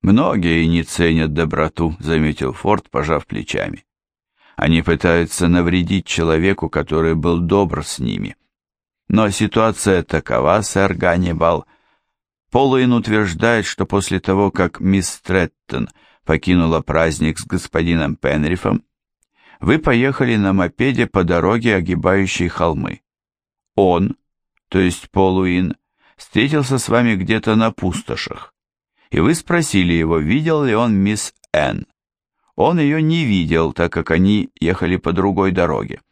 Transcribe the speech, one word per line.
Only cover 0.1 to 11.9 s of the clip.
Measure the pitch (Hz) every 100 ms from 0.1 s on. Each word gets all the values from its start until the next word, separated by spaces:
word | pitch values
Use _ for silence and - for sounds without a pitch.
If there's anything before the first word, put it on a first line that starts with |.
| 110 175 104 85 82 82
не | 85
ценят | 78 - 85 82 80
доброту", | 73 78 73 78 - 82 80
заметил | 76 80 78 73 65
Форд, | 64 95 107 _
пожав | - 76 78 -
плечами. | 52 - - 50 50 _ _ _ _ _ _ _ -
Они | 80 82
пытаются | 80 82 87 85 82 - 87
навредить | 87 85 90 87 98 -
человеку, | - 82 80 92 98 80
который | 76 73 80 82
был | 82 82 85
добр | 85 98 95 -
с | 78 -
ними. | 60 50 50 - _ _ _ _ _ _ _
Но | 104 107
ситуация | - 107 113 110 - 104 92
такова, | 80 80 64 58 69 101
сэр | - 95 98
Ганнибал. | 87 90 85 90 80 82 82 - _ _